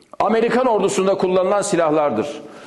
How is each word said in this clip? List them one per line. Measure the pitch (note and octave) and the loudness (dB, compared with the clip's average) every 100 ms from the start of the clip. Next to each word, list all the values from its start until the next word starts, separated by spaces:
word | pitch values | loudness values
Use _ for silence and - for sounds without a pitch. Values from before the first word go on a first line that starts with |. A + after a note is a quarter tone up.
| _ - | _ -4
Amerikan | F#3 A3 A#3 A#3+ B3+ | 0 2 2 2 2
ordusunda | G#3 F#3+ F#3+ F#3+ | 2 0 0 0
kullanılan | G3 F#3 F#3 F#3+ G3+ | 2 2 2 2 0
silahlardır. | F#3+ E3+ D#3+ D#3 D3 A2 - - - - | 0 0 2 2 0 0 -4 -8 -14 -18